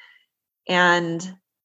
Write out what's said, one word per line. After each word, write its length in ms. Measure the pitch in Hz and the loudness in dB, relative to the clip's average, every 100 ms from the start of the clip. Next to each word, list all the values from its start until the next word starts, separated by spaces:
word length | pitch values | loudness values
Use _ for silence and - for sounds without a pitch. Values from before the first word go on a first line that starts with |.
| - _ _ _ _ _ - | -20 _ _ _ _ _ -4
And, 680 | 180 180 175 170 165 185 185 _ _ | 2 2 2 0 -6 -10 -16 _ _